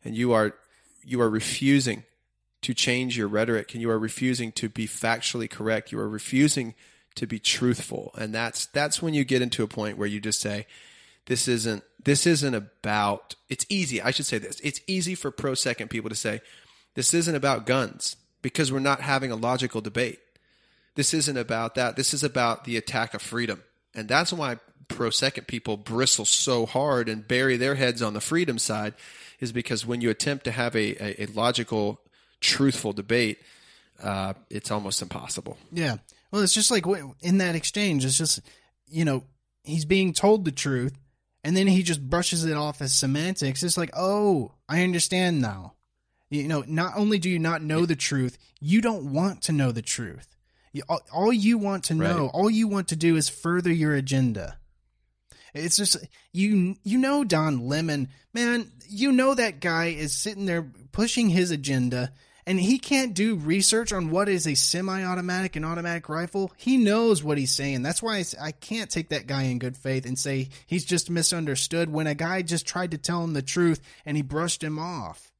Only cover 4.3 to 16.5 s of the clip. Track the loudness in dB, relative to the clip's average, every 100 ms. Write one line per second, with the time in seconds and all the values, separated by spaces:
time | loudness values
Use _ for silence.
4.3 | 0 -4 -4 -6 -4 -6 -2 -2 0 -2
5.3 | -4 -8 -6 -2 -2 -2 -6 -6 -6 0
6.3 | 4 4 2 -4 -12 _ _ _ -10 -6
7.3 | -2 -2 0 2 0 -4 -10 -10 -10 -6
8.3 | -4 -4 -4 -4 -2 0 0 0 0 2
9.3 | 2 2 0 -2 -2 -4 -2 -4 -4 -4
10.3 | -4 -4 -6 -8 -20 -20 -20 -20 _ -4
11.3 | -2 2 0 0 -4 _ _ 2 4 4
12.3 | 4 2 -2 -6 _ -2 2 2 0 -8
13.3 | -20 _ -6 -2 -2 -2 0 0 -2 -2
14.3 | -4 -4 -6 -6 -6 -4 -2 -2 -4 -6
15.3 | -4 -4 0 -2 -4 -6 -6 -6 -4 -4
16.3 | -6 -10